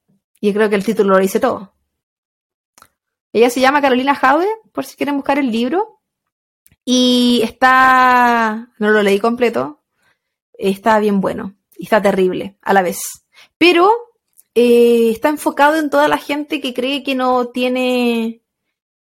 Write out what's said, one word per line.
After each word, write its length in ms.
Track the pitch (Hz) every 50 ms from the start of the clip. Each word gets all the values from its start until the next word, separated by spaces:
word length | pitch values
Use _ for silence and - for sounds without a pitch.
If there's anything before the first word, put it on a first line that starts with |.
| _ _ _ _ _ _ _ -
Y 120 | 202 208 196
creo 160 | 208 220 202
que 60 | 208
el 80 | 202 190
título 280 | 226 208 214 202 196 190
lo 40 | 190
dice 200 | 190 190 - -
todo. 340 | 269 233 - - 196 - _ _ _ _ _ _ _ _ _ _ _ _ _ _ _ _ _ _ _ _ _ _ - _ _ _ _ _ _ _ _ _ -
Ella 160 | 214 233 254
se 100 | - 262
llama 220 | 254 269 294 294
Carolina 340 | 277 269 247 247 262 277 277
Jaude, 320 | - 277 254 277 320 359 415 440 440 _ _
por 140 | - 277 269
si 100 | - -
quieren 200 | - 277 285 285
buscar 220 | 277 - - 277 294
el 120 | 285 240
libro. 500 | 214 226 240 254 320 370 440 453 _ _ _ _ _ _ _ _ _ _ _ _ _ _ _ _ _ _ -
Y 580 | - 247 254 254 247 247 247 247 240 240 240 220
está, 1300 | 226 - - 254 254 262 262 262 262 262 254 254 254 247 247 247 240 233 233 226 220 214 226 240 _ _
no 120 | - 208 208
lo 120 | 214 214 202
leí 160 | 196 202 202
completo, 640 | 214 233 240 240 240 226 226 240 262 294 294 _ _ _ _ _ _ _ _ _ _ _ _ _ _ _ _
está 460 | - - 190 196 - - 226 220 214
bien 200 | 214 208 202 196
bueno. 340 | 185 - - - - 196 - _ _ _ _
Y 60 | - 180
está 180 | - 226 208
terrible 560 | 190 202 190 190 185 185 - - - 196 _ _
a 120 | - - 196
la 80 | 196
vez. 180 | 180 175 190 - - - - - _ _ _ - - _ _
Pero, 340 | - 320 349 349 339 359 415 466 466 466 _ _ _ _ _ _ _ _ _ -
eh, 560 | 233 240 240 240 240 240 240 233 233 226 226
está 180 | 220 220 - 302
enfocado 460 | 302 196 - 311 302 - 285 294 311
en 120 | 320 302 277
toda 180 | - 285 294
la 100 | 294 294
gente 440 | 285 - - 285 302 294 - 311 277
que 120 | 269 262 247
cree 300 | - 240 269 285 269 247
que 100 | 277 269
no 320 | 254 254 254 254 247 240 240
tiene 920 | - 247 247 254 254 254 254 247 247 247 247 240 233 226 226 226 226 _ _ _ _ _ _ _ _ _ _ _ _ _ _